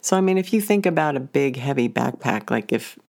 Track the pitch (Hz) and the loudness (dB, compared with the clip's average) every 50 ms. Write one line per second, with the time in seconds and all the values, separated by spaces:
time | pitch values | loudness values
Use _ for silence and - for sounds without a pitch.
0 | - - 190 190 190 185 190 190 190 185 - 220 202 - 208 208 196 185 170 160 | 0 2 2 2 4 4 2 2 0 2 0 0 2 2 2 2 2 2 2 2
1 | 156 151 147 135 127 139 _ 139 139 139 127 131 123 139 139 135 120 120 - 123 | 0 0 0 -2 -4 -4 _ 0 0 0 -2 -2 -4 -2 0 0 0 0 0 0
2 | 123 127 - - - 120 - - - - 117 117 104 - - 113 - - - - | -2 -2 -2 -4 -4 -2 -2 -2 -2 -2 -4 -4 -2 -2 -4 -4 -4 -8 -18 -20
3 | _ _ _ | _ _ _